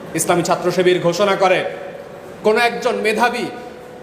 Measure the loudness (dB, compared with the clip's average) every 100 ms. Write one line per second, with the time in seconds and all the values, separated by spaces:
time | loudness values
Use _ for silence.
0 | -8 -2 2 2 2 0 2 2 4 4
1 | 2 2 2 4 4 2 0 -6 -10 -12
2 | -14 -16 -16 -2 2 4 2 2 0 0
3 | 0 2 0 0 -6 -8 -14 -16 -16 -18